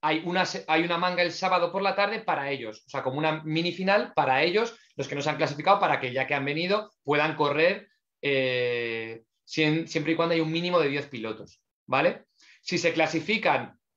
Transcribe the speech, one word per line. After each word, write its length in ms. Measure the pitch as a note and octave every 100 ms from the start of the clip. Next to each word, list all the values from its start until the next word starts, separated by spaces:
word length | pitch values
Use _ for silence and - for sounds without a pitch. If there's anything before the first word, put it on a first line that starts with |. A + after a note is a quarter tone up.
hay 180 | D#3 D#3
una 200 | F3 F3+
se-, 200 | F3 F#3+ -
hay 160 | D#3+
una 160 | E3+ E3+
manga 240 | F3+ F3
el 80 | F3
sábado 400 | E3 F#3 F3+ E3+
por 100 | F#3+
la 140 | G3
tarde 240 | F#3+ G3+ G#3+
para 320 | A3 D3 C#3
ellos, 320 | C#3 A2 G#2+ _
o 40 |
sea, 120 | C#3
como 140 | C3 C#3
una 240 | D#3 D#3
mini 280 | D#3 D#3 F3
final 400 | F3+ F#3+ G#3 A#3+
para 280 | - C3+ C3
ellos, 340 | E3+ G3 A#3 - _ -
los 100 | C3+
que 80 |
no 80 | C#3+
se 80 | D3
han 60 | D3
clasificado, 420 | D3+ D3 D#3+ G3
para 220 | F3+ C3
que 120 | B2+
ya 140 | B2+ C3
que 80 |
han 100 | C#3+
venido 460 | C3+ D3+ F3+ G#3 G#3 _
puedan 320 | - D3 D#3 D3+
correr, 520 | D3 C#3+ E3+ G3+ - _ _ -
eh, 1000 | C#3+ C3+ C3 B2 B2 A#2+ A#2 A2+ A2+ A2+ _ _
siem-, 420 | - - D#3 D#3 E3
siempre 260 | D#3+ D3+
y 40 | D#3+
cuando 180 | E3+
hay 60 | E3
un 100 | D#3
mínimo 300 | E3 F3 F3
de 80 | D3
diez 180 | C#3+ C#3+
pilotos, 560 | B2 A2 G#2+ G2+ - _ _ -
¿vale? 380 | C3 E3+ - _ _ - -
Si 180 | - F3+
se 140 | E3
clasifican 840 | D#3+ D#3 D#3+ D#3 A3 F3+ C3+ A#2 - _